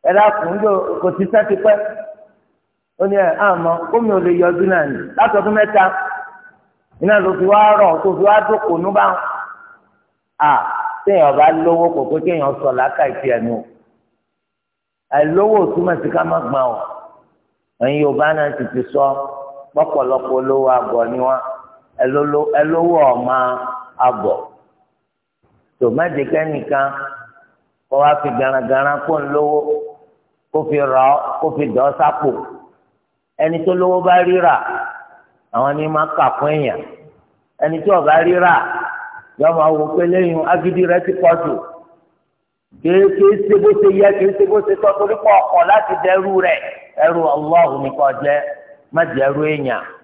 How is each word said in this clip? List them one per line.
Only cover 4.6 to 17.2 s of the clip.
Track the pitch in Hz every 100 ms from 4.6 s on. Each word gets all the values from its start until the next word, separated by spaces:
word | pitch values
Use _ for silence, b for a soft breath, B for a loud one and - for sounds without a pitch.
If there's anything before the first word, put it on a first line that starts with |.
náà | 185 180
ni. | 147 127 -
Látọdún | - 226 208 196
mẹ́ta, | 214 214 208 185 - - - - - - _ _ _ _ _
iná | 180 208
ló | 190
fi | 185
wá | 185 208 214 208
rọ̀, | 196 160
tó | 196
fi | 180
wá | 202 214
dókòó | 214 214 - 165
nú | 180
bá | 202
wọn." | 196 180 - - - - - _ _ _ _ _ _ -
À, | 147 131 - - - -
téèyàn | - 196 147
bá | 139 156
lówó, | 160 170 170 170
kò | 165
pé | 131 156
kéèyàn | 175 170 139
sọ | 139 143
làákàyè | 127 135 - 143
tiẹ̀ | - 131 117
nù. | 113 110 - _ _ _ _ _ _ _ _ _ _ _ _ _ _
Àìlówó | 143 151 175 208 214
ò | 170
túmọ̀ | 170 180
sí | 165 -
ká | 170
má | 165 165
gbọ́n | - 139
o. | 127 110 - - - _